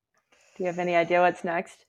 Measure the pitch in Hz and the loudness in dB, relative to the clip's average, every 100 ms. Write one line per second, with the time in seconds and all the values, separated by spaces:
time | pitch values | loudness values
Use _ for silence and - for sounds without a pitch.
0 | _ _ _ _ _ - 180 175 175 170 | _ _ _ _ _ -8 -6 -4 0 0
1 | 170 175 180 175 180 170 185 - | 2 2 2 0 -6 -6 -8 -16